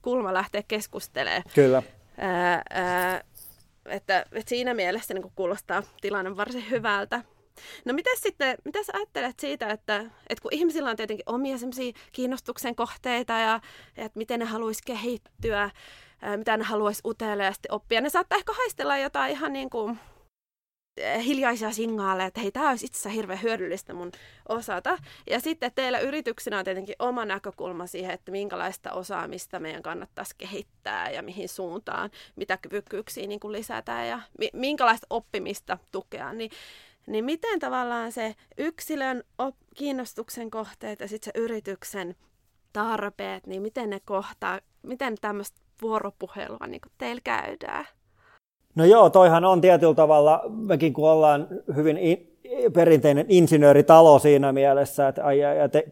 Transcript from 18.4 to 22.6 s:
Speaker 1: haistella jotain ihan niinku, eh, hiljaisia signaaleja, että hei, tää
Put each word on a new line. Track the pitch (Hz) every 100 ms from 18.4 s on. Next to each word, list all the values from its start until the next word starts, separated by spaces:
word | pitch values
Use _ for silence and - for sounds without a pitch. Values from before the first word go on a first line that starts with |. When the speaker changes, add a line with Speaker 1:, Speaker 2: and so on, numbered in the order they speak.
| 370
Speaker 1:
haistella | 427 494 - 285 277
jotain | 277 285 269
ihan | 277 302
niinku, | 269 269 233 214 226 - _ _ _ _ _ _ _ _ -
eh, | 98 208
hiljaisia | 233 269 254 233 220
signaaleja, | 220 226 220 196 185 185
että | 226
hei, | 214
tää | 247